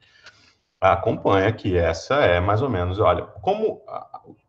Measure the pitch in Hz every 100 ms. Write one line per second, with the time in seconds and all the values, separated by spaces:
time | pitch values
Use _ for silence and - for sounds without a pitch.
0 | _ _ - _ _ _ _ - 95 90
1 | 113 - - 98 98 110 101 90 82 80
2 | - 139 113 87 98 110 135 95 90 90
3 | 87 87 - - 180 208 214 - - -
4 | - - 80 -